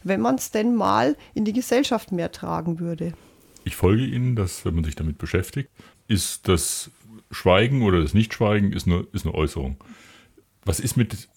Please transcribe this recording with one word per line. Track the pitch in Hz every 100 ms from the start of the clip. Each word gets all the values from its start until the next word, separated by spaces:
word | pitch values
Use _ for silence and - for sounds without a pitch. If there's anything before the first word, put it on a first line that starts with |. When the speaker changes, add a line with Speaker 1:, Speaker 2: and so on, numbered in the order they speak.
Speaker 1:
wenn | 185 196
man's | 240 262 -
denn | 220 226 233
mal | 190 214 262 294 -
in | - 214
die |
Gesellschaft | 233 - 247 285 220 -
mehr | 180 170
tragen | - 175 165 165 165
würde. | 170 165 170 - - _ _ -
Speaker 2:
Ich | - -
folge | 92 110 131
Ihnen, | 123 127 113
dass, | 90 - -
wenn | 82
man |
sich | 78 -
damit | 80 76
beschäftigt, | 80 92 - 139 139 - - _ -
ist | 101 - - -
das | 90 - - - - - 110 _
Schweigen | - 92 95 123 135
oder | 107 87
das | 73
Nichtschweigen | 104 110 - 107 104 101
ist | 90 90
eine, | 87 -
ist | 85 85
eine |
Äußerung. | 78 78 - 65 67 - - - - _ _ _ _ -
Was | -
ist | 131 131
mit | 110 101 -